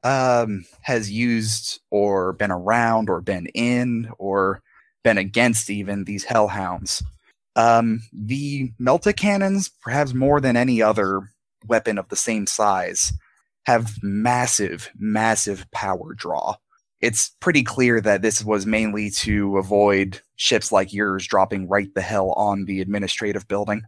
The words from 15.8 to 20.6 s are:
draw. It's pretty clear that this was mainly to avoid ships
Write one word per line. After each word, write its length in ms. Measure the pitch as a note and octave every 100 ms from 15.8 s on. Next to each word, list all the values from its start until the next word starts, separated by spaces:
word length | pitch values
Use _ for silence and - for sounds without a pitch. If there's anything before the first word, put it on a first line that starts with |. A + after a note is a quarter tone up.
| G2 F#2 F2 G#2+
draw. 400 | D3 D2+ - G#2+ _ _ _ _
It's 300 | A#2 A#2 - _
pretty 220 | F3+ D3+
clear 360 | B2 - B2 A2+
that 200 | G#2+ G2+
this 220 | G#2+ G#2
was 220 | G#2+ G#2+ G2
mainly 440 | A2 A2 G#2 G#2
to 460 | - A2 G#2 G2+ G2
avoid 640 | F#2+ G#2 G#2 G2 F#2+ F#2+ _ _
ships 340 | - A#2